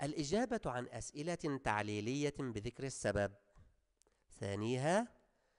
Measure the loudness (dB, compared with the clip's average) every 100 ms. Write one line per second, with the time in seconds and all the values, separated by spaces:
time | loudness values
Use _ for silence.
0 | -4 -2 2 2 2 0 -2 -2 -4 -6
1 | -8 -6 -4 -2 -2 0 2 2 2 0
2 | 0 0 0 0 -4 -2 -4 -4 -6 -2
3 | 2 4 2 -2 _ -20 -20 _ _ _
4 | _ _ _ -8 -4 0 0 2 4 2
5 | 2 -6 _ _ _